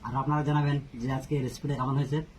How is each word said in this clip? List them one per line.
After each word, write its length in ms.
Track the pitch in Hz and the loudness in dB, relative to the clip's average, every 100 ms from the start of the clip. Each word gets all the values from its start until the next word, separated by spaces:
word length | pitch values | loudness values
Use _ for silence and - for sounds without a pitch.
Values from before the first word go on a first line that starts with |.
| - | -4
আর 60 | 127 | -2
আপনারা 200 | 139 151 143 | 0 2 4
জানাবেন 280 | 147 143 143 - 120 | 4 4 0 -2 -6
যে 80 | 123 127 | -2 -2
আজকে 160 | - 147 | -2 -2
রেসিপিটা 300 | 127 - 143 131 | -2 -4 -4 -2
কেমন 160 | 127 139 | 2 2
হয়েছে। 180 | 139 151 156 | 2 0 -2